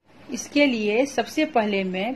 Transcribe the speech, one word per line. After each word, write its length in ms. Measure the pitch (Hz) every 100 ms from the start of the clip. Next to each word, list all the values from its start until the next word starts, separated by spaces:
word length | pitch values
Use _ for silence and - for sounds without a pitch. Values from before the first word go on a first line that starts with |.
| _ - -
इसके 360 | - - 294 285
लिए 380 | 233 208 214 277
सबसे 380 | - 233 - 311
पहले 360 | 247 208 196
मैं 280 | 190 185 208